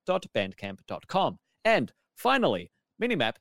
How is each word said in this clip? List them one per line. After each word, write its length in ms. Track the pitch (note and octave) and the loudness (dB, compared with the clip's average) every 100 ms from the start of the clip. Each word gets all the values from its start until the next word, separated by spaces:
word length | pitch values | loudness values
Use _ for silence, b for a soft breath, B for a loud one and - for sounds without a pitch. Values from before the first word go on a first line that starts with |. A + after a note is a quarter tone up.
dot 220 | - F#3 - | -4 -4 -2
bandcamp 460 | A2 F#2+ - G2 F#2+ - | -4 -4 -6 -12 -12 -12
dot 200 | F#2 - | -12 -4
com. 320 | F#3+ D#3 F2+ _ _ | 0 0 -4 _ _
And 280 | A3 G#3 B2 _ _ - | 2 2 0 _ _ -4
finally, 540 | A#3+ C4+ F#3 F#2 F2 _ _ - | 0 2 2 0 -4 _ _ -6
Minimap 360 | A#3+ F#3+ A2+ - | -2 0 0 -2